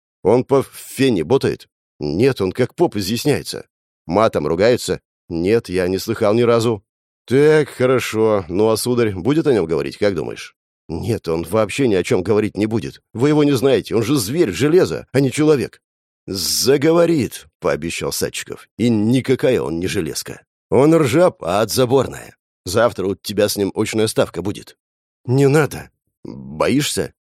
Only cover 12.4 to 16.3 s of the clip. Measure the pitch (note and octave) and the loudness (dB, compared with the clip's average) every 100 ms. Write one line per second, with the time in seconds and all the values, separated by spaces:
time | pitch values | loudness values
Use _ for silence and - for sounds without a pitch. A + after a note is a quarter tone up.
12.4 | G#2 F#2 G#2+ A2 C#2 - _ A2 C#3+ D3+ | 0 -2 -2 -2 -6 -14 _ -2 0 2
13.4 | C#3+ C3 C3+ A2+ - G2+ A2 D3 G2 D#3 | 2 2 2 2 0 -2 0 -2 -2 -2
14.4 | C3 E2 D3 F3+ C3+ G2 - C3 C#3 C#3+ | -2 0 2 4 2 -4 -2 0 0 0
15.4 | D3+ C#3+ G2 - _ _ _ _ - | 2 2 0 -10 _ _ _ _ -10